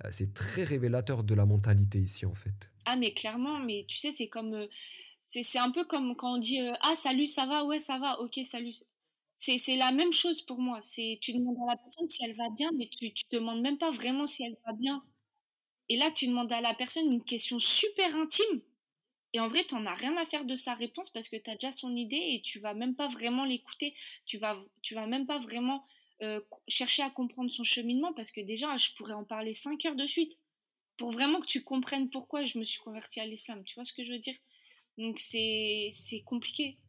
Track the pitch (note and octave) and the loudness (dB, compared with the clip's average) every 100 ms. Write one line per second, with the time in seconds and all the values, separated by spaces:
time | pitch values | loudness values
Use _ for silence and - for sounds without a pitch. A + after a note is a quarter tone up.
0 | G2+ - G2+ - G2+ - E3+ C#3 A#2+ B2 | -10 -6 -6 -4 -6 -4 -2 0 0 0
1 | A2+ B2+ G#2+ G#2+ G2+ G#2 G#2 G2+ G2+ G2 | -2 -2 2 4 6 4 6 6 6 2
2 | F#2+ - G2 G2+ G2+ G2+ - - - B3+ | 0 -2 -4 -6 -8 -8 -10 -8 -2 0
3 | A3+ - A3 A#3 C4+ D4+ B3 G#3 G3+ - | 0 -2 -6 -4 -4 -4 -4 -6 -2 0
4 | D4 D4 A3 A3+ A3 G#3+ G#3 - - - | 2 0 -2 -6 -8 -8 -10 -14 -20 -20
5 | - _ - A#3+ A#3 B3+ B3 D#4+ F4 D4 | -20 _ -4 4 6 6 4 0 -2 -2
6 | B3+ B3 B3 B3 A3+ C4 B3 A#3+ D4 D#4+ | -2 -4 -4 0 0 0 -2 0 2 4
7 | C4+ C4 D4 - C4 D4 D4 D4+ - C4 | 4 4 4 4 2 -2 -2 2 0 0
8 | C#4 B3 A#3+ C4+ B3+ A#3+ A#3 A3+ - _ | -4 -4 -6 -2 0 0 -4 -8 -10 _
9 | _ _ _ - - B3 - C4 B3+ C4 | _ _ _ 2 4 8 6 6 4 4
10 | F4 D#4+ F4 D#4+ - B3 B3 A3+ - - | 4 4 4 2 0 -6 -4 -2 -2 0
11 | A3+ A3 - B3 B3 A#3+ A#3+ A#3+ - D#4 | -2 -2 -2 -2 -2 -4 -4 -6 0 0
12 | E4+ - A#3 A3 A#3 A3 D#4 D4 A3+ - | 4 2 2 -6 -8 -2 -2 -2 -4 -4
13 | A3+ - - A#3+ A3+ A3+ B3+ C#4+ E4 B3+ | -4 -4 -2 -2 -4 -4 -4 -2 -2 -2
14 | A#3+ C4 D4 - A#3+ A3+ A#3 G#3+ C4 C#4 | -2 0 2 2 0 -12 -12 -6 -4 -4
15 | - _ _ _ _ _ _ _ - A#3 | -10 _ _ _ _ _ _ _ -4 0
16 | D#4 D#4 B3 A#3+ A#3 A#3 A#3 A3+ B3 D#4+ | 2 2 2 0 -2 -2 -2 -2 2 2
17 | D#4 A#3+ - A#3 - A#3+ - - G#4+ G#4 | 4 0 -2 2 2 6 8 10 8 2
18 | F4+ D4+ D#4 - A4 C#4+ - _ _ _ | 0 0 4 6 6 0 -6 _ _ _
19 | _ _ _ A3+ A3+ C#4+ F4+ B3 G#3 F3 | _ _ _ -4 -2 0 0 -4 -4 -4
20 | B3+ E4+ D#4+ D4+ C4 B3+ C4 A#3+ A#3 - | -4 -4 -4 -6 -2 2 2 0 -8 -8
21 | - A3+ A3 A3 A3+ G#3+ C4 C4+ B3+ A#3+ | -8 -6 -6 -6 -12 -8 -2 -2 -2 -6
22 | A3+ C#4+ - B3 - G#3 G#3 G#3 B3 B3+ | -4 -4 -4 -4 -4 -6 -6 -6 -6 -4
23 | C#4+ A#3+ A#3 B3 C#4 B3 - - D4 D4 | -6 -6 -4 -4 -4 -6 -8 -8 -8 -8
24 | - - - G#3 G#3+ G3+ G3 _ - A3 | -18 -16 -8 -6 -4 -6 -10 _ -8 -6
25 | G#3+ C4 C4+ D4 A3+ A#3 B3 C#4 - _ | -4 -4 -4 -6 -6 -4 -4 -4 -8 _
26 | _ - G#3+ G#3+ G#3 - - - B3 - | _ -12 -8 -8 -10 -18 -2 0 2 0
27 | C#4 C4+ B3 B3+ B3 - A3+ - A#3 B3+ | 0 -4 -8 -6 -4 0 2 2 2 -2
28 | E4+ D#4+ D#4+ A3+ G3+ A3 D4 C4 - - | -2 -4 -6 -6 -8 -6 -4 0 0 0
29 | G#3 G#3 G3+ A3 A3 G#3+ C#4 D4+ E4 C4+ | -10 -10 -10 -8 0 4 4 2 -4 -4
30 | C#4+ - D#4+ - _ _ _ _ _ - | -2 0 -2 -6 _ _ _ _ _ -10
31 | A#3+ A#3 C#4 F4 - C4+ - C4 B3+ C#4 | -4 0 2 2 2 0 0 -4 -2 -2
32 | C4 C4 - D4 C4+ A#3 A3 - A3+ G#3+ | -4 -6 -8 -6 -4 -4 -4 -4 -8 -10
33 | G#3+ - A3 A3 - G#3 F#3+ - B3 - | -6 -6 -4 -4 -4 -6 -12 -6 -6 -6
34 | A#3+ B3 C4 B3+ _ _ _ _ _ - | -10 -4 -4 -4 _ _ _ _ _ -10
35 | A3+ A3 - A3+ A3 A3 G#3+ G#3+ G#3 - | -8 2 4 4 0 -2 -2 -4 -2 2
36 | - A3 - A#3+ - - C#4 - | 2 2 -4 -6 -4 -4 -6 -8